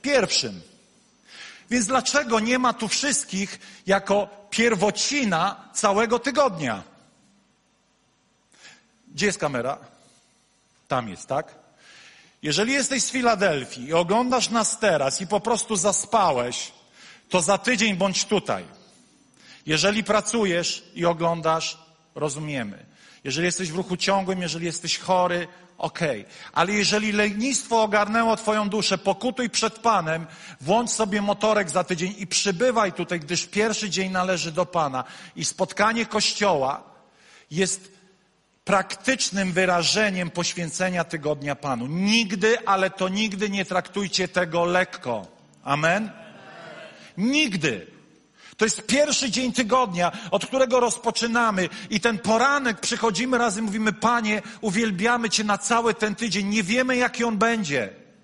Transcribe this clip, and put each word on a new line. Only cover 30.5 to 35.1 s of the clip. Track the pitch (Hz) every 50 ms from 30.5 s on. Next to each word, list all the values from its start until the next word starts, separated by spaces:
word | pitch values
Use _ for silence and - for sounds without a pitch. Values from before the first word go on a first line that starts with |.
| - _
włącz | 131 147 196 233 240 -
sobie | - - 220 196 196 208
motorek | 202 208 202 202 - 220 214 208 196 165
za | 143 185 180
tydzień | - 185 160 175 185 208 -
i | 196
przybywaj | - - - - 202 185 165 233 254 233 233 214 185
tutaj, | 160 - 175 - 180 170
gdyż | 147 143 175 165 -
pierwszy | - - 202 214 226 208 - 220 202
dzień | 151 185 190 190
należy | 185 185 180 185 185 165 147 170
do | 156 175 180
Pana. | - - 170 156 139 131 127 123 -